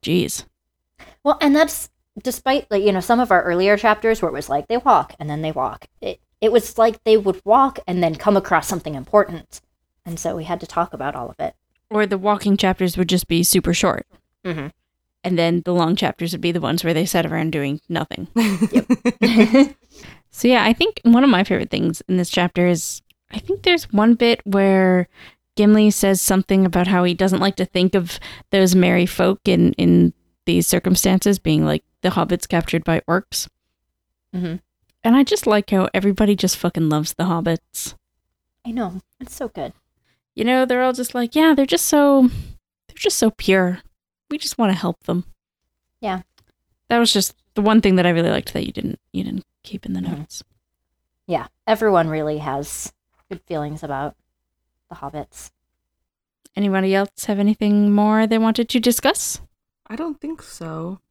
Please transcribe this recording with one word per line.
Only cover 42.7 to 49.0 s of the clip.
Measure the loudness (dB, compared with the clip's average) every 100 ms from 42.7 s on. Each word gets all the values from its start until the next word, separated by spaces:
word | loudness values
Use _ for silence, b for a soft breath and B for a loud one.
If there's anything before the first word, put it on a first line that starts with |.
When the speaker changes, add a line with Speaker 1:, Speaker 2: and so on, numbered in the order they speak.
| _ _
Speaker 1:
they're | -6
just | -4 0
so | -2
pure. | -2 0 2 2 -2 -12 _ _ _ -10
We | -10
just | -8 -2
wanna | 0
help | 0 -4 -8 -6
them." | -6 -6 -16 _ _ _ _ _ _
Speaker 2:
Yeah. | -8 -8 -10 _ _ _ _ _ -2
Speaker 1:
That | 0
was | 2
just | 2 -2 -6 _ -2
the |
one | 4 4
thing | 4 4
that | 4
I |
really | 2 0
liked | -2 -4
that | -8 -8
you |
didn't, | -8 -8 -10